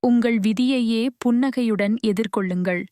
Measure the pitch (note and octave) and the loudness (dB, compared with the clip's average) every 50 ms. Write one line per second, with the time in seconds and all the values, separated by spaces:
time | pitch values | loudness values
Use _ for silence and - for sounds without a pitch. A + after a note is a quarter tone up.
0 | - B3+ A#3+ A#3+ A#3 A#3+ A#3 A3+ F#3+ A3 G#3+ F#3+ B3+ B3+ C4+ B3+ A#3 A3+ A#3 A3+ | 2 4 2 4 2 2 0 2 0 0 0 2 0 0 2 0 0 0 0 0
1 | A3+ C4+ B3 _ - B3 A#3 A#3+ C4 C4+ B3+ C4 B3 A3+ G#3+ F#3 G3+ G3+ A3 A#3 | -2 -2 -4 _ -2 0 2 2 0 0 0 -2 0 0 0 0 0 0 0 0
2 | - A3 G3+ F#3 A3+ G#3+ - G#3+ G3 F#3 F3+ F3+ F3+ F3+ F3+ F3 G3 - | 0 -2 0 0 -2 -4 -2 -4 -4 -2 -2 -2 -2 -2 -2 -4 -6 -8